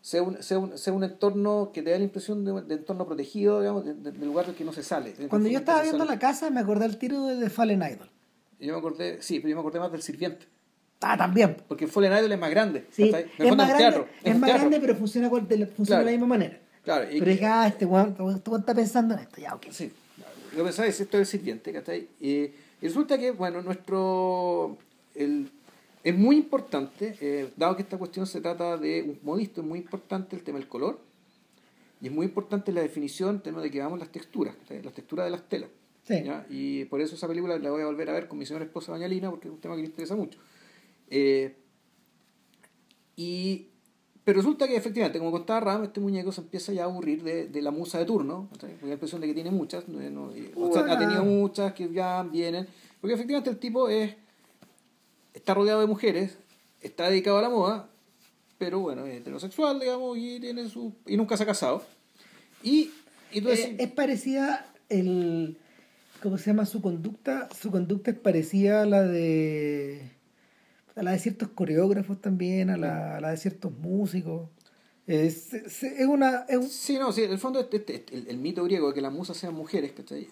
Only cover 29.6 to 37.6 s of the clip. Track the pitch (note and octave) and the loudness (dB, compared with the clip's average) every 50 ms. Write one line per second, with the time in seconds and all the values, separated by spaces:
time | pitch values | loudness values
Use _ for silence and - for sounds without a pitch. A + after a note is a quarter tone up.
29.6 | D#3+ D#3 E3 F3+ F3 - - F#3+ - _ G3 F#3+ F#3 F#3 - F3 - D#3 C#3+ C#3 | -8 -6 -6 -8 -8 -10 -12 -12 -10 _ -8 -8 -6 -8 -12 -12 -10 -8 -8 -8
30.6 | C3+ - - A#2+ C3+ E3+ - - - _ _ _ _ _ _ _ _ _ _ _ | -10 -10 -8 -4 -4 -4 -4 -8 -16 _ _ _ _ _ _ _ _ _ _ _
31.6 | _ _ _ _ _ _ _ _ - B2+ C#3 D#3 E3+ G3 - G#3 G3+ - G#3 G3+ | _ _ _ _ _ _ _ _ -12 -6 -4 -2 -2 -2 -2 -4 -4 -2 -4 -4
32.6 | G3 - F3+ F3 D#3+ D3+ - D3+ D3 C#3 - - F#3+ F#3+ G#3 G3+ - D#3 D#3+ E3 | -2 -2 -2 0 -2 -2 -2 -4 -6 -6 -4 -2 -2 -2 -2 -2 -4 -8 -8 -6
33.6 | D#3+ D3 C3+ C#3 C#3 D3+ F3 F3+ E3 D#3+ - E3 - - - A3 D3+ - - - | -6 -6 -4 -4 -6 -6 -6 -8 -10 -12 -14 -16 -16 -10 -4 -4 -4 -4 -4 -14
34.6 | - _ C#3 C#3+ - - - - - _ D#3 E3 F3+ F3 F3+ F3 - _ G3 D3+ | -18 _ -14 -14 -14 -14 -16 -16 -14 _ -6 -4 -4 -4 -4 -8 -6 _ -6 -6
35.6 | - - - _ _ _ _ _ _ - A3 E3+ C#3+ C#3 D3 D3+ C#3 - C#3 C3+ | -6 -10 -18 _ _ _ _ _ _ -2 -2 -2 -2 -4 -8 -8 -10 -12 -8 -6
36.6 | C3+ C#3 C#3 C#3 C3+ C3+ - C#3 D#3 D#3 E3+ - - E3 E3 E3+ F3 F3+ E3+ D#3+ | -4 -4 -4 -6 -6 -4 -2 -2 -2 -2 -4 -8 -6 -4 -4 -2 -2 -2 -2 -2